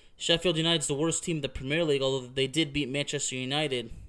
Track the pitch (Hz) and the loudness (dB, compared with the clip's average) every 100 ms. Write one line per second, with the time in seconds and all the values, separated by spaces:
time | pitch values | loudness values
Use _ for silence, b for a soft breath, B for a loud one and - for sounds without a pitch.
0 | b b - 165 185 160 165 165 147 139 | b b 2 2 4 2 2 2 2 0
1 | 165 156 - 160 139 - 131 156 165 139 | 2 0 -2 -2 -4 -6 -2 0 2 2
2 | 135 135 123 131 135 156 156 139 131 139 | 2 0 -2 -2 0 2 0 0 -2 -2
3 | 139 143 - 127 127 143 156 123 117 - | -2 -2 -4 -4 -2 0 0 -2 -4 -10